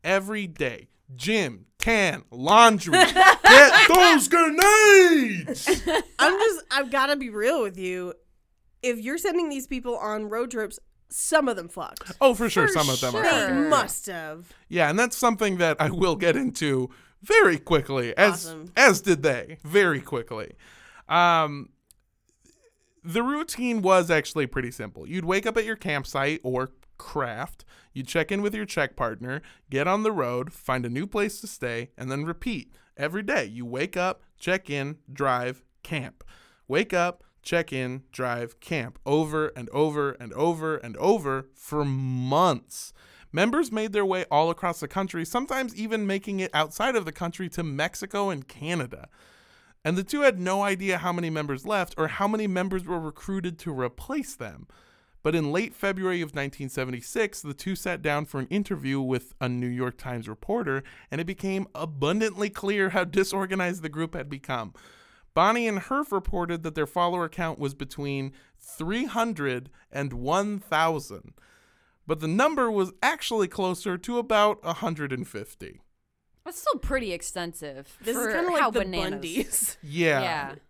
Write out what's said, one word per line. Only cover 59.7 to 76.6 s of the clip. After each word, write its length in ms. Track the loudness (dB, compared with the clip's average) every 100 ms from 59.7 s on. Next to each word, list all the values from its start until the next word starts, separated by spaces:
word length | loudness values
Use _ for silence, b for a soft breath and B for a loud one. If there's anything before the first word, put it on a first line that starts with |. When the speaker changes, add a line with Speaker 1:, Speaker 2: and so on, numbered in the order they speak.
| -4 -6 -8
Speaker 1:
Times 300 | -12 -10 -12
reporter, 540 | -14 -6 -4 -2 -6 -8 B B
and 100 | -8
it 60 | -8
became 420 | -6 -6 -6 -6
abundantly 760 | -10 -10 -4 -2 0 -2 -4 -8
clear 400 | -6 -4 -2 0
how 140 | -2
disorganized 800 | 0 -2 -2 -2 -4 -4 -4 -6
the 60 | -10
group 240 | -8 -8
had 140 | -8 -12
become. 420 | -12 -8 -8 -8 b b b b b b
Bonnie 340 | 2 2 2 -2
and 100 | -4
Herf 280 | -4 -4 -2
reported 520 | -4 -4 -4 -4 -6
that 120 | -6
their 120 | -4 -4
follower 420 | -2 -2 -2 -6
count 300 | -6 -8 -6
was 160 | -8
between 580 | -8 -14 -10 -6 -6 -8 b b b
three 460 | -20 -10 -6 -4
hundred 640 | -4 -4 -4 -4 -4 -6 -10 b b
and 220 | -8 -8
one 440 | -6 -2 -2 -2 -8
thousand. 760 | -4 0 0 -2 -10 -18 -20 _ b b b b b b -8
But 140 | -6
the 80 | -2
number 420 | 0 0 2 0
was 220 | 0 -4 -2
actually 440 | -2 -2 -4 -2 -2
closer 500 | -2 -4 -4 -6 -8
to 200 | -4 -6
about 400 | 0 2 2 0
a 80 | -8
hundred 400 | -6 -6 -6 -6
and 160 | -6 -8
fifty. 540 | -12 -14 -16 -20 -20 _ _ _ _ _ _ -16
Speaker 3:
That's 120 | -6